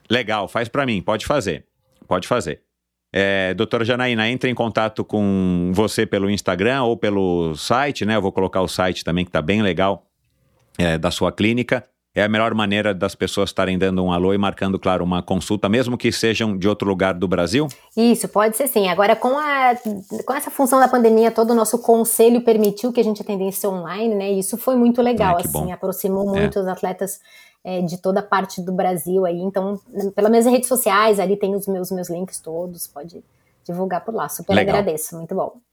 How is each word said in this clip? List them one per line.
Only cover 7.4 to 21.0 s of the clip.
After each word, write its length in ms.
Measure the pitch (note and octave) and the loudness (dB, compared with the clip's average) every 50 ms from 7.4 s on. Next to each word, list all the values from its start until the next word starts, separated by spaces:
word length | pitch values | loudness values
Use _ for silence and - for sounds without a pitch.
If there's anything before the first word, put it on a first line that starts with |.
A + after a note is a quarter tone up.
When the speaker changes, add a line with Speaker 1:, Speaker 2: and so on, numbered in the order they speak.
| E2+ D#2+ D#2 | 0 -2 -4
Speaker 1:
site, 500 | D2+ - - A#2 B2+ C#3+ D3 - - G#2+ | -4 -2 -2 0 0 0 -2 -2 -4 -2
né? 120 | G#2 A2 | -2 0
Eu 60 | G#2+ F#2 | 0 0
vou 100 | G2 - | -2 -2
colocar 280 | - F#2 F2+ - F#2+ | -2 -2 -2 0 -2
o 60 | F#2 | -2
site 380 | E2+ - - F#2 F#2 F2 - - | -2 -2 -2 -2 -2 -2 -4 -4
também, 200 | E2 D#2+ F2+ F2+ | -4 -2 -2 -2
que 60 | - | -2
tá 100 | - E2 | -2 -4
bem 220 | D2+ D#2 G2 G#2+ G#2+ | -2 0 0 0 0
legal, 420 | G2 F2 E2+ F#2+ G2 G2 - _ _ _ _ _ _ _ _ _ _ _ _ _ _ _ | 0 0 0 0 0 0 -2 _ _ _ _ _ _ _ _ _ _ _ _ _ _ _
é, 220 | - F2 E2+ D#2+ D#2+ | -2 0 0 0 0
da 140 | E2 F2 E2+ | 0 -2 -2
sua 180 | - F#2+ F2+ | 0 -2 -2
clínica. 540 | - - G2+ A2 A#2 B2 A#2+ - C3 A#2+ - _ _ _ _ _ - | 0 0 0 0 2 0 0 -2 -2 -4 -4 _ _ _ _ _ -2
É 80 | F#2 G2+ | 0 0
a 40 | G#2+ | 2
melhor 240 | A2 G#2+ A2+ A2+ A2 | 2 0 0 0 0
maneira 400 | A2 G#2+ G2+ G2+ G#2+ G2+ G#2+ G2 | 0 -2 0 0 0 0 0 0
das 220 | F2 G2 F#2+ - | 0 -2 -4 -4
pessoas 360 | - F#2+ F#2 - G2+ G2 F2+ | -4 -6 -4 -2 -2 -4 -2
estarem 280 | - - F#2+ F#2 F#2 F2+ | -2 -2 0 0 0 0
dando 240 | F#2+ F#2+ F#2 F#2 F2+ | 0 0 0 0 0
um 80 | F2+ | 0
alô 240 | F2+ F2 F2+ F#2+ G2+ | 0 0 2 2 2
e 40 | G2+ | 0
marcando, 400 | G2+ G2 F#2 - G2 F#2+ F#2+ F2+ | 0 -2 -2 -2 -2 -2 -2 -2
claro, 260 | - F#2+ F#2 F2+ F2 | 0 0 0 0 0
uma 180 | F2 F2+ F2+ F2 | 0 -2 -2 -2
consulta, 460 | - F#2+ F2+ - - G#2+ G2 - G2 | -2 -4 -4 -2 -2 -2 0 0 2
mesmo 280 | G#2 B2+ B2+ A#2+ B2 | 2 2 2 0 -2
que 140 | A2+ - A#2 | -2 0 -2
sejam 460 | - - - A2+ G#2+ - A#2 G#2+ G2+ F#2+ | 0 0 0 0 0 0 0 -2 -2 0
de 80 | F2 | 0
outro 220 | G#2 G#2 - G2 G2+ | 0 0 0 0 0
lugar 260 | G2 F2 F#2+ F#2+ F2+ | 0 2 2 0 0
do 140 | F2 G2 F2+ | 0 -2 0
Brasil? 400 | F#2 F2 F2 E2 G2 C#3 D3+ C#3+ - - _ _ - | 0 0 0 2 2 0 0 -2 -6 -12 _ _ -2
Speaker 2:
Isso, 320 | A3 A3+ A#3+ A#3 A3+ - F3+ | 2 4 4 4 2 0 -2
pode 280 | - G3+ G#3+ A3 A3 | 0 2 2 2 2
ser 100 | - C#4+ | 0 -2
sim. 220 | C4 - G#3+ G3 F#3 | 0 0 2 2 2
Agora, 260 | F3 F3 G3+ G#3+ A3 | 2 2 4 4 4
com 240 | G#3+ - B3 C4 D4 | 2 2 0 0 0
a, 360 | D4+ D4 C#4+ C4+ C4 B3 A#3+ A#3+ - A3 G#3 G3 G3 - G#3+ A3 - | 0 0 0 2 4 2 2 2 -2 -8 -8 -8 -10 -10 -10 -8 -6
com 80 | - B3+ | -4 -4
essa 160 | D4 - C#4+ | -4 -6 -6
função 300 | - - C#4 A#3+ C4 C4 | -2 0 2 4 4 6
da 80 | C4 B3 | 4 6
pandemia, 420 | - B3 | 4 6